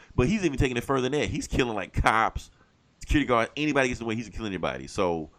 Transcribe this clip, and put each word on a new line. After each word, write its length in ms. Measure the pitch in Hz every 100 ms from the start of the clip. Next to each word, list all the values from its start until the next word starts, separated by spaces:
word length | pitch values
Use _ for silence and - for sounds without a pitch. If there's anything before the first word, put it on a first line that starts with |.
| - -
But 120 | 131
he's 160 | 214 165
even 120 | 131
taking 200 | 139 120
it 60 | -
further 240 | 135 127
than 100 | 147
that. 100 | 95
He's 180 | 151 -
killing, 280 | 156 123 104
like, 160 | 87
cops, 580 | - 127 110 101 - - _ _ _ _ _
security 260 | - 151 120
guards, 240 | 117 117 143
anybody 320 | 151 143 131
gets 100 | 120
in 60 | 113
the 40 |
way, 60 | 113
he's 140 | 107
killing 180 | 101 107
anybody. 340 | 90 80 65 67
So, 420 | - 90 82 76